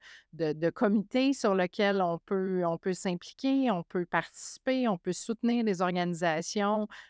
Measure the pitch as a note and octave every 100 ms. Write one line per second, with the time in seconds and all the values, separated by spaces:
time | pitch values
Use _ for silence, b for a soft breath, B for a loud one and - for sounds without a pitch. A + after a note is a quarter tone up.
0 | B B B D#3 D#3 D3+ E3 - G#3 G#3+
1 | F#3 B3+ C4+ C4+ A3 F#3+ F3+ - G3+ G3
2 | F3 E3 - G3 F#3+ F#3 E3+ E3 F#3+ F3+
3 | G3 F3 - - C4+ C4+ B3+ F3+ - F3+
4 | F3 E3+ - - - - - C4 A#3+ F3+
5 | - F3 - A3 A#3 A#3+ A3 F3 F#3 F3+
6 | F3 E3 F3 D#3 E3+ G#3+ G3+ G#3+ G#3+ B